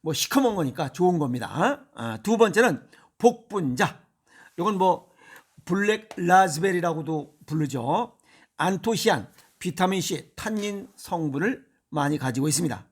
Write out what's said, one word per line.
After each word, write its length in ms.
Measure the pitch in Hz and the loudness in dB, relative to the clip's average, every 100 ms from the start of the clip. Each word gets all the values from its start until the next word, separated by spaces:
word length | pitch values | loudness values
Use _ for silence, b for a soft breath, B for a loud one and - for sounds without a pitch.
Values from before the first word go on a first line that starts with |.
뭐 120 | 156 | -4
시커먼 420 | 147 - 269 254 202 | -4 0 2 2 0
거니까 340 | 143 147 143 | -4 -4 -8
좋은 300 | - 180 175 | 2 2 2
겁니다. 680 | 139 123 104 120 214 285 - | -2 -4 -6 -2 -2 -2 -10
아, 260 | - 117 110 | -10 -8 -6
두 140 | - 220 | 0 4
번째는 500 | 220 202 240 135 - b b _ | 4 6 2 2 -8 b b _
복분자. 840 | 233 - _ 202 147 123 196 - _ _ _ b b - | 2 2 _ -4 -4 -2 -2 -4 _ _ _ b b -4
요건 180 | 185 196 | -2 2
뭐 320 | 185 170 _ B B B B - | 2 2 _ B B B B -20
블랙 460 | - 185 202 214 - - | -4 0 0 0 -4 -6
라즈베리라고도 1200 | 175 185 190 151 190 180 170 160 160 156 - _ - | 6 6 6 2 0 0 0 -2 -4 -6 -6 _ -6
부르죠. 720 | 156 147 135 120 175 240 _ b b b _ | -4 -2 -4 -2 -2 -2 _ b b b _
안토시안, 760 | 165 190 226 220 220 151 95 b b _ | -2 0 -2 0 2 0 -4 b b _
비타민 420 | 180 - 185 190 | -8 0 0 0
C, 300 | 160 165 - - | -4 -6 -10 -10
탄닌 540 | 214 214 208 202 - - | -6 -4 -4 -6 -12 -20
성분을 680 | - 175 156 135 196 269 _ _ _ | -8 -4 -4 0 -2 -2 _ _ _
많이 280 | 151 143 147 | -4 -2 -2
가지고 300 | 131 123 151 | -2 -2 0
있습니다. 380 | - 170 104 - | 0 -2 -4 -12